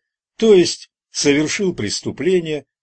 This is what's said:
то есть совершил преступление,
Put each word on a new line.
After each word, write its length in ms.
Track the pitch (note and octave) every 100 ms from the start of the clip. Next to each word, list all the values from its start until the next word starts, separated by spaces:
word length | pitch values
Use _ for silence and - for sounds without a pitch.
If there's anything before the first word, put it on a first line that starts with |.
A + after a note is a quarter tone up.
| _ _ _ -
то 180 | A3
есть 360 | G3 E3+ - - _ _
совершил 640 | - D3 C#3+ D3+ - F#3+
преступление, 920 | - G#2 - A2 A2 D#3 F#3 D#3+ D3+ - _